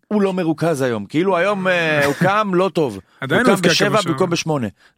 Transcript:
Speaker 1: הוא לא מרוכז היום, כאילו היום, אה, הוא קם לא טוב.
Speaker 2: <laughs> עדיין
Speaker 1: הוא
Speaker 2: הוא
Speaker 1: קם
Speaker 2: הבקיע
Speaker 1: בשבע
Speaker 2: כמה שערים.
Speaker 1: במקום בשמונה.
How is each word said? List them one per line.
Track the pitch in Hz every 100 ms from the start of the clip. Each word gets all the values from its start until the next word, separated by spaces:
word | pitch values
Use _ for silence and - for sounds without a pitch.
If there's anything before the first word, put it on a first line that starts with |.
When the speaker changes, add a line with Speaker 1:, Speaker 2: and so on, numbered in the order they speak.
| -
Speaker 1:
הוא | 214
לא | 196
מרוכז | 185 165 151 170 139
היום, | 131 110 98
כאילו | 147 190 175
היום, | 190 202 185
אה, | 175 160 151 143
הוא |
קם | 139 180 208 208
לא | 175 190
טוב. | - 135 95 -
Speaker 2:
<laughs> | -
עדיין | 131 185
Speaker 1:
הוא | 247
Speaker 2:
הוא | 196
Speaker 1:
קם |
Speaker 2:
הבקיע | 170
Speaker 1:
בשבע | 160 202
Speaker 2:
כמה | 208
שערים. | 165
Speaker 1:
במקום | 165 185
בשמונה. | 165 165 147 107 - _